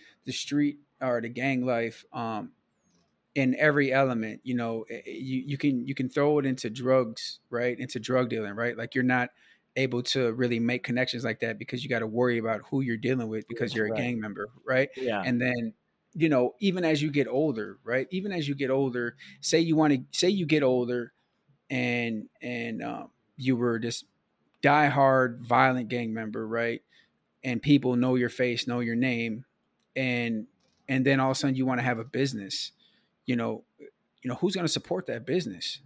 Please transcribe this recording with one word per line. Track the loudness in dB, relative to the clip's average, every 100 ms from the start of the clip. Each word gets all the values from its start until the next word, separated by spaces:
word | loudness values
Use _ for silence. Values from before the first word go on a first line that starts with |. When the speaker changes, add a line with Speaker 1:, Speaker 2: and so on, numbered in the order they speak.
| -20 _
Speaker 1:
the | -10
street | -8 -2 0 0 -2 _ -6
or | -2 -2
the | -2
gang | -2 0 0 0
life, | 0 -2 -6 -14
um, | -8 -6 -6 -8 _ _ _ _ _ _ _ _ 0
in | 2 4
every | 4 4 4
element, | 4 2 2 -4 -6
you | -4 -2
know, | -2 -4 -8
i-, | -12
i-, | -12
you, | -10 -4 -4 -4
you | -2
can, | 0 0 -2
you |
can | -4 -2
throw | 2 2 2
it | 0
into | -2 -6
drugs, | -4 2 4 2 -4 -12 -14 -8
right? | -4 -2 -4
Into | -6 -8
drug | -2 0 0
dealing, | -2 -4
right? | -4 -4 -4
Like, | -4 0
you're |
not | 2 2 0 _ _ _ _ -2
able | 0 0
to | -2 0 0
really | 2 0 2
make | 0 -2
connections | -2 -2 -2 -2 -4
like | -4
that | -4 -6
because | -8 -8
you | -2
gotta | -2 -2
worry | 2 2 2
about | 0 -4 -2
who | -2
you're | -2 -2
dealing | 0 -2 -2
with | -6 -8
because | -4 -2 0
you're | 0
a |
Speaker 2:
Right. | 0
Speaker 1:
gang | -2 -2
member, | -6 -8 -10 -10 -2
right? | 0 0 -2
Speaker 2:
Yeah. | -2 -2 0
Speaker 1:
And | 2
then, | 0 0 -4 -10 _ _ _
you | -2 2
know, | 4 2 2
even | 0 2 2
as | 2
you | 0
get | 0 0
older, | 2 0 0 -6 -10
right? | -4 -4 -2
Even | -6 -4
as | -4 -4
you | -2
get | 0
older, | 0 0 -2 -6 -8 -18 -10
say | 0 2
you | 2 4
wanna, | 4 2 0
say | 0 0
you | 2 2
get | 2
older | 4 2 0 -4 -6 _ _ _ _ _ -8
and, | -4 -2 0 -2 -4 -8 _
and, | -10 -8 -8 -8
um, | -8 -10 -12 _ _ -6
you | 0 2
were | 2 0
this | -2 -6 -10 _ _ _ _ _
diehard | 4 6 6 6 6 6 2 -2
violent | 2 6 6 4 -2
gang | -4 -2
member, | -4 -6 -6 -4
right? | -2 -2 -4 _ _ _ _ _ _
And | -4 -2
people | 6 6 6 2
know | 4 2
your | 0
face, | 0 0 0 -2
know | -2
your | 0 0
name, | 2 0 -2 -6 -12 _ _ _ _ -4
and, | 0 0 0 -4 -6 _ _ _ -2
and | 2 4
then | 4
all | 2
of | 2
a |
sudden | 0 0
you | 0
wanna | 0
have | 0 -2
a | -4
business, | -2 -2 -4 -8 -8 -8 _ _ _ _ _ -2
you | -2
know, | 0 -4 -10 -20 -20 _ _ _
you | -8
know, | -2
who's | -2 0
gonna | -2
support | -2 -4 -4 -4
that | -6 -2
business? | -2 -2 -8 -10 -10